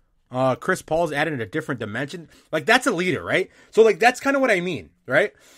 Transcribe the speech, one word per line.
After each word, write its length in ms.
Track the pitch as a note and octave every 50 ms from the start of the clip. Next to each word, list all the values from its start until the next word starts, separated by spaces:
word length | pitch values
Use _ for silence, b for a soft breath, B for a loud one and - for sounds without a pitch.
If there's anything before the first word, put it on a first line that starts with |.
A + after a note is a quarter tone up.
| _ _ _ _ _ -
Uh, 240 | B2+ B2+ C3 C3 B2
Chris 260 | - - F#3 F#3 -
Paul's 300 | - - D#3 E3 F3 D3+
added 280 | C#3+ C#3+ D#3 E3 D3+ A#2+
a 60 | A2
different 340 | G#2 - D#3+ D#3 - C#3 G#2+
dimension. 480 | A2+ G2+ G#2+ A#2+ D3 - G3 F3 D#3 - b b b b
Like, 140 | D#3 D#3+ C3+
that's 220 | F#3 A#3 B3+ -
a 40 | C#4+
leader, 320 | G3 E3 F#3 F3+ C#3 G2 E2+
right? 280 | F#2+ C3 F3 G3 - b b b b
So, 140 | b G#3 A3+
like, 160 | A3 F#3+ D#3+
that's 200 | A3 B3 B3 -
kinda 200 | - C#4 C#4 C4+
what 100 | C4 B3
I 120 | G3+ F3
mean, 280 | F3 F#3 D#3+ G#2 E2 - _ _ _
right? 260 | A#2+ B2+ D#3+ G3+ - - b b b b